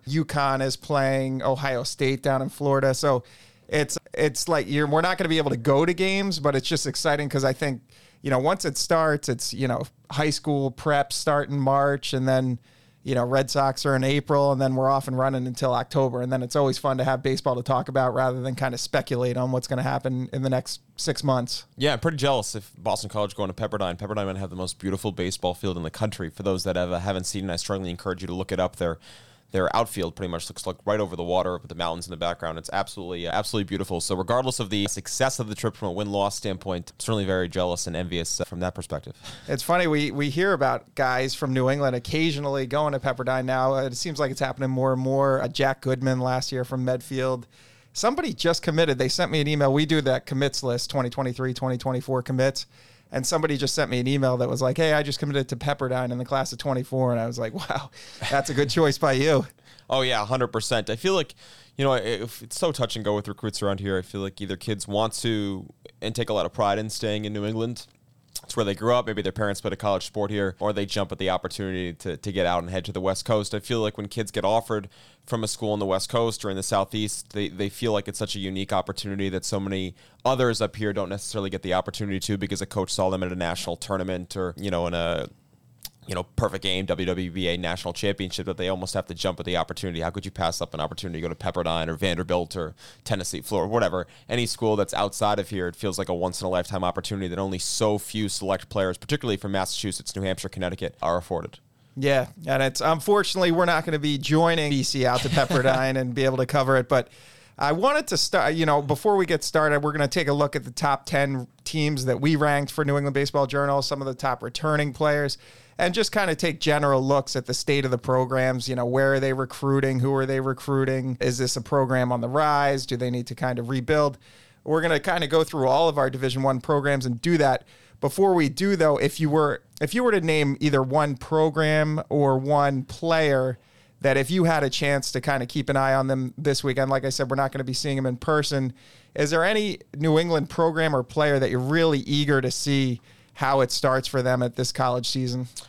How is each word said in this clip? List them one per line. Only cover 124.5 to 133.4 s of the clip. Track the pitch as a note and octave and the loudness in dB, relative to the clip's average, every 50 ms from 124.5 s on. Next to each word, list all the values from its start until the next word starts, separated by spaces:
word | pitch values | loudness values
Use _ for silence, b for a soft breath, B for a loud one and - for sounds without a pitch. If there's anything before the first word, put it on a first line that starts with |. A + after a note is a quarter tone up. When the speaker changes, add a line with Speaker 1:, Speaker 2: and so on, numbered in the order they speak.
| b b | b b
Speaker 1:
We're | b - D#3 D#3+ | b 0 0 2
gonna | E3 E3 D#3+ C#3+ | 4 2 2 2
kinda | - F#3+ E3+ F3 D3+ | 2 2 0 0 2
go | C3 D#3+ D#3+ | 4 4 4
through | D#3 - E3 D3 C3 | 4 4 2 2 4
all | C3 C3+ D3+ E3+ E3 | 4 6 6 6 4
of | D3 C#3+ | 4 4
our | C3 C3+ | 2 2
Division | C3 B2+ C3+ C3 B2+ C3+ C3+ | 2 0 -2 0 0 2 2
One | C3+ C3 B2 | 2 2 2
programs | - - D3+ C#3+ C3+ C#3+ C#3+ C3+ B2+ | 0 0 0 2 2 2 0 0 0
and | B2+ A#2+ A2+ | -2 -4 -2
do | - E3+ E3+ D#3 | 2 2 4 6
that. | C#3+ C3+ B2+ - b b b b b b b b | 6 4 4 2 b b b b b b b b
Before | - C3+ - F#3+ G3 G3 F#3 | -2 -2 2 4 4 6 6
we | E3+ D3+ C3+ | 6 4 2
do, | A#2+ - F#3+ G3+ G3 | 2 0 2 2 4
though, | E3 D#3+ D3+ C#3+ | 4 6 4 6
if | - - D3 - - | 4 2 0 0 0
you | D#3+ D3 | 0 2
were, | D3+ D#3 D3+ C#3+ - - _ _ - - | 4 4 4 2 0 -2 _ _ -6 -4
if | D#3 D3 | -4 -2
you | - B3 B3+ | 0 2 2
were | A#3 | 4
to | G#3 F#3+ | 4 4
name | D#3 E3 D#3 D3+ D3 C#3 C#3 - | 2 2 2 4 4 2 0 2
either | D3+ D3 C#3+ C3+ | 2 4 4 4
one | C3 C3 C#3 D#3 D3 D3 C3+ | 2 4 2 2 2 2 -2
program | - - - D#3+ D#3 D#3 D#3+ C#3+ D#3+ D#3 D3+ D#3 D#3 D3+ D#3 D3+ D3+ - - | -6 -4 0 2 4 4 4 4 2 2 4 4 4 2 2 0 -2 -2 0
or | - D3 C#3+ C#3 C3 C3 | 2 4 4 4 4 2
one | C3 C#3+ D3 C#3+ C#3+ C#3 C#3 C3 - | 2 2 4 4 4 4 2 0 -4
player | - - - E3 E3 E3 D#3+ D#3 D3 C#3 C3 | -6 -8 -4 0 2 4 4 4 4 4 4